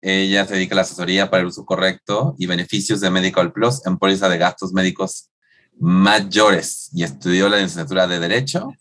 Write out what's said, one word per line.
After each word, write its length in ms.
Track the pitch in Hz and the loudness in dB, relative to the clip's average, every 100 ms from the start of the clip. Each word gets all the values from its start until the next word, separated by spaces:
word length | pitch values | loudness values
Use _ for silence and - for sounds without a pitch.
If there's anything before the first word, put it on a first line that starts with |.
Ella 420 | 95 95 95 98 95 | 0 0 2 2 0
se 80 | 98 | -2
dedica 180 | 92 | 0
a 40 | 98 | 0
la 40 | |
asesoría 480 | 92 - 87 95 95 | -2 -4 -2 0 2
para 120 | 92 | 0
el 60 | 90 | -2
uso 160 | 98 | -8
correcto 720 | 95 92 92 92 - 104 139 143 | -6 -2 -2 -2 -4 -2 -2 -4
y 80 | 90 | -4
beneficios 520 | 87 90 110 98 104 | -4 -2 -4 -2 -2
de 100 | 98 | 0
Medical 420 | 92 92 92 87 | 0 0 0 -2
Plus 320 | 101 113 135 92 | 0 -2 0 -4
en 140 | 92 | 0
póliza 280 | 98 95 95 | 2 2 2
de 120 | 87 | 2
gastos 340 | 87 - 92 | 0 -2 -6
médicos 560 | 92 92 87 95 - - _ _ _ _ _ | 0 0 -2 -6 -8 -16 _ _ _ _ _
mayores 1080 | 85 92 98 107 98 95 107 92 - - - | 2 4 4 4 2 4 4 4 -2 -10 -8
y 120 | 87 | -4
estudió 440 | 85 69 90 90 98 | -6 -4 0 2 4
la 100 | 104 | 2
licenciatura 500 | 92 85 76 92 90 | 0 -4 -4 0 0
de 120 | 87 | 0
Derecho 540 | 85 110 135 175 247 - | -2 -2 -2 -6 -8 -14